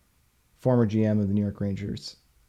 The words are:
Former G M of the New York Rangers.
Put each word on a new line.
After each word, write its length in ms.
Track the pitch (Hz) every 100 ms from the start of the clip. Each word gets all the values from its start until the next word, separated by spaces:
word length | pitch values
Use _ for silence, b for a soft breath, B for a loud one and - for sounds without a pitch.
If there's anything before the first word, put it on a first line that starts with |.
| _ _ _ _ _ _
Former 260 | 135 123 110
G 200 | 110 110
M 140 | 107
of 80 | 98
the 60 |
New 80 | 104
York 200 | 101 95
Rangers. 540 | 101 95 101 120 - - _ _